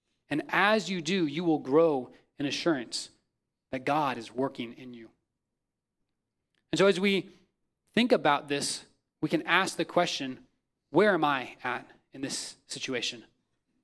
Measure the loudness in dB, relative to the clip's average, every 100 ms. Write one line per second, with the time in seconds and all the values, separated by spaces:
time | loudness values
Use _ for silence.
0 | _ _ -6 -6 -2 2 4 2 0 -6
1 | -2 0 0 0 0 0 2 4 4 2
2 | -4 -16 _ -6 -4 -2 0 -2 -4 -10
3 | -12 _ _ _ _ _ -10 -8 -2 0
4 | 0 -4 -8 -4 -4 -4 -12 -12 -18 -18
5 | -20 _ _ _ _ _ _ _ _ _
6 | _ _ _ _ _ _ -6 4 4 4
7 | 2 0 -2 -16 _ _ _ _ _ 0
8 | 4 4 4 2 0 -4 -4 -6 -12 _
9 | _ -6 -2 -2 2 2 2 -2 -2 0
10 | 0 -2 -8 -10 -16 _ _ _ _ 4
11 | 4 4 2 0 -4 -10 -6 -6 -8 -20
12 | _ -10 -8 -6 -10 -16 -14 -10 -6 -4
13 | -4 -8 -18 _ _ _ _ _